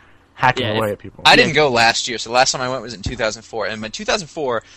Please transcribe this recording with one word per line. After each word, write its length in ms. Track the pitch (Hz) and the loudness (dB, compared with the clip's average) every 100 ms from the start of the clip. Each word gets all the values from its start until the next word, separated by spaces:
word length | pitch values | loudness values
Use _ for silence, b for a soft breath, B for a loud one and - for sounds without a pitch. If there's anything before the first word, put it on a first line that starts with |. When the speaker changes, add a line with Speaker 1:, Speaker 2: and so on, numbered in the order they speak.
| b b b | b b b
Speaker 1:
hacking 320 | - 127 127 120 | 0 0 2 0
Speaker 2:
Yeah, 60 | |
Speaker 1:
away 140 | 107 107 | 0 -2
Speaker 2:
if 60 | |
Speaker 1:
at 60 | 98 | -4
people. 240 | 98 - 156 | -10 -2 4
Speaker 3:
I 60 | |
Speaker 2:
Yeah. 40 | 208 | 6
Speaker 3:
didn't 180 | - 147 | 4 4
go 140 | 147 | 2
last 380 | 117 113 113 - | 4 4 2 -4
year, 100 | 113 | -6
so 140 | 113 | 0
last 200 | 123 127 | 2 2
time 100 | 151 | 2
I 80 | 127 | -4
went 120 | 131 | -4
was 100 | 113 | -8
in 80 | 104 | -10
two 140 | 98 123 | -8 -4
thousand 260 | 110 110 | -4 -4
four, 220 | - 113 101 | -8 -6 -6
and 180 | 107 | -6
in 80 | 110 | -8
two 140 | - 214 | -8 -2
thousand 220 | 226 160 | -2 -4
four, 360 | 170 135 113 b | -6 -4 -4 b